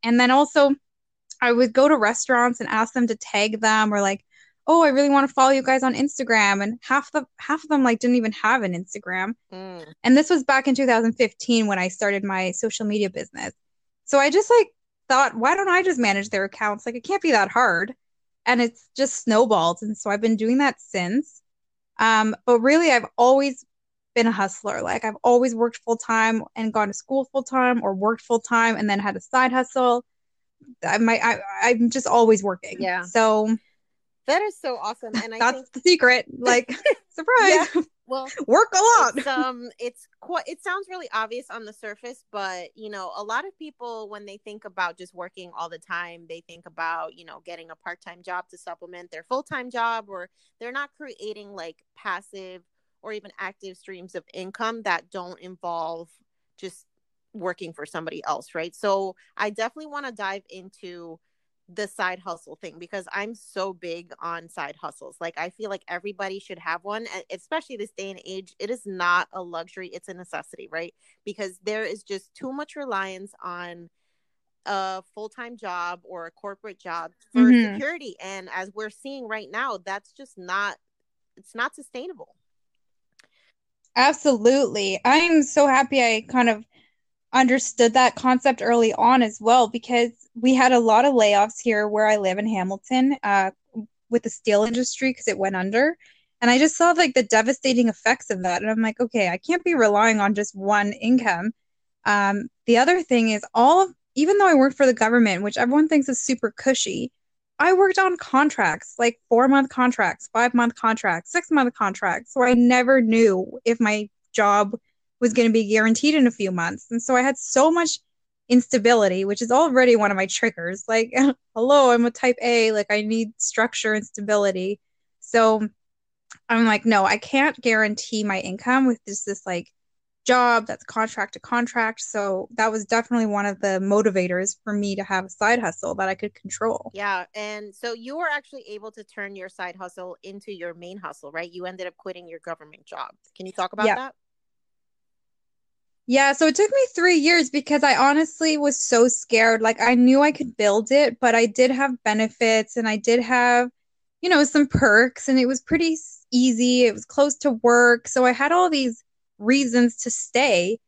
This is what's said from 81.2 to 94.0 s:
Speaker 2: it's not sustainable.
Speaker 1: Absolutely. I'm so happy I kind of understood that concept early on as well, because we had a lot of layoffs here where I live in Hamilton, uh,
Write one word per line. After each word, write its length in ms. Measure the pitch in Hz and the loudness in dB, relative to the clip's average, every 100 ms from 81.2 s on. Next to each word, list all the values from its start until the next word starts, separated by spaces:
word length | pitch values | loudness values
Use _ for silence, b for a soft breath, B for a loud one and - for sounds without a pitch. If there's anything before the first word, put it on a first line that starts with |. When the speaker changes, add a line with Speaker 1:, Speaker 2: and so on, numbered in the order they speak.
| _ _ | _ _
Speaker 2:
it's 180 | _ 226 | _ -10
not 180 | 262 | -10
sustainable. 600 | - 269 247 320 294 170 _ _ _ _ _ _ _ _ _ _ _ _ _ _ _ _ - | -10 -18 -16 -16 -16 -20 _ _ _ _ _ _ _ _ _ _ _ _ _ _ _ _ 2
Speaker 1:
Absolutely. 1040 | 262 311 302 247 220 269 262 208 196 190 | 2 2 0 2 4 4 0 -2 -4 -2
I'm 400 | 247 294 339 320 | 2 2 4 2
so 240 | 269 - 285 | 2 2 4
happy 340 | 262 262 277 | 4 2 2
I 240 | 240 220 226 | 2 0 -2
kind 220 | 254 233 | 0 2
of 160 | 214 226 _ _ _ _ _ _ | 0 -8 _ _ _ _ _ _
understood 600 | 254 262 262 - - 233 | 2 2 2 -2 2 4
that 220 | 247 254 - | 6 2 2
concept 460 | 254 254 277 262 | 0 2 0 0
early 320 | 226 233 226 | 0 2 2
on 280 | - 233 254 | 2 4 4
as 180 | 226 214 | 2 0
well, 260 | 214 254 220 | 4 4 4
because 440 | 233 - 240 233 - _ 240 | -2 -2 0 0 -4 _ -2
we 180 | 247 262 | 2 4
had 160 | 254 | 6
a 80 | 254 | 4
lot 260 | 226 220 269 | 6 4 4
of 80 | |
layoffs 480 | 254 214 202 214 - | 4 4 4 2 -2
here 260 | 240 214 214 | -2 -2 0
where 200 | 208 214 | 0 2
I 100 | 214 | 2
live 200 | 190 185 | 0 -2
in 100 | 220 | -4
Hamilton, 720 | 214 185 196 _ 254 262 277 | -4 -4 -6 _ 0 0 0
uh, 280 | 208 196 190 - _ 226 214 _ | 0 0 0 -6 _ -16 -16 _